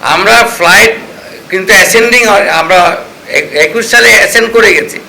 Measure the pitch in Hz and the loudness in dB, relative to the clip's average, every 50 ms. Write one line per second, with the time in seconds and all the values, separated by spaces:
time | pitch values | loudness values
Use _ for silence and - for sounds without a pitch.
0 | - 123 151 170 190 202 226 233 226 226 - - 170 165 180 202 220 226 220 - | -2 -2 -2 0 2 2 2 2 2 0 -2 -2 0 2 4 4 2 2 0 -4
1 | - - - - - - - - - - 180 190 190 185 214 190 185 185 - 226 | -10 -16 -18 -18 -18 -18 -20 -20 -14 -8 -6 -6 -2 0 2 2 2 2 2 2
2 | 226 240 233 247 233 220 208 202 202 190 160 165 160 160 185 180 175 170 165 - | 2 2 2 2 2 2 2 2 0 0 -2 -2 0 2 2 2 2 2 0 -4
3 | - - - - - - - 139 151 151 143 147 160 - - 226 226 226 - 240 | -10 -14 -20 -20 -16 -6 -6 -6 -6 -4 -2 -2 -2 -2 -2 -4 -4 0 0 2
4 | 233 233 220 208 202 - - 233 226 233 226 226 220 208 180 156 - - - - | 2 4 2 2 2 0 0 -2 -2 0 0 2 2 2 2 0 -2 -4 -10 -14
5 | - | -16